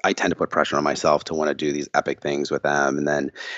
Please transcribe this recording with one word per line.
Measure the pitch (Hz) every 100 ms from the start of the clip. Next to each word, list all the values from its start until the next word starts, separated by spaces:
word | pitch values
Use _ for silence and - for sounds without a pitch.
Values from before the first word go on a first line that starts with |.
I | 95
tend | - 90
to | 82
put | 87
pressure | 76 73 76
on |
myself | 73 69 78 73
to | -
wanna | 80 76
do | 65 76
these | 73 -
epic | 71 - 69
things | 73 71 69
with | 71
them, | 71 71 69 69
and | 73
then | 73 69 - -